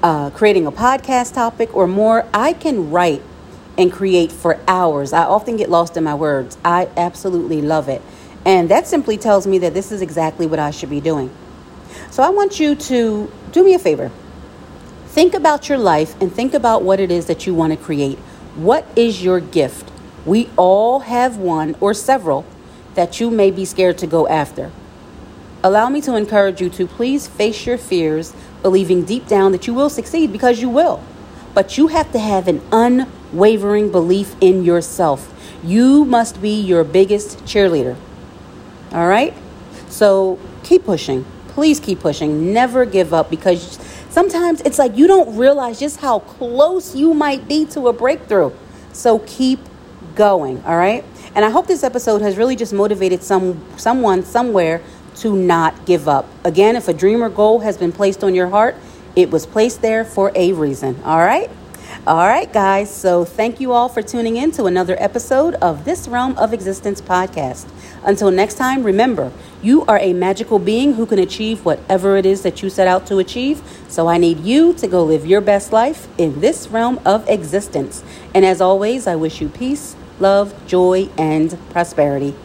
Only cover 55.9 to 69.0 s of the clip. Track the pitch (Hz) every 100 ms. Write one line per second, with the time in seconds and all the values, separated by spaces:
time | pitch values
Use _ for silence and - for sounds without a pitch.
55.9 | 175 147 139 - - 175 165 208 240 -
56.9 | 160 185 226 226 196 214 226 214 190 175
57.9 | 175 196 196 202 185 180 202 233 - -
58.9 | - - - 180 160 - 214 226 233 220
59.9 | 220 226 - 196 190 175 180 151 131 135
60.9 | 131 - 160 175 277 440 - - - -
61.9 | - - 165 180 262 403 220 196 196 202
62.9 | - 190 175 170 - 226 233 262 240 240
63.9 | 247 208 247 226 226 294 311 202 180 180
64.9 | 185 - 240 - 262 320 - 175 151 160
65.9 | 349 - 240 262 254 220 220 190 190 208
66.9 | 196 - 185 185 170 135 127 - - -
67.9 | - - 202 202 185 202 - 254 269 226
68.9 | 196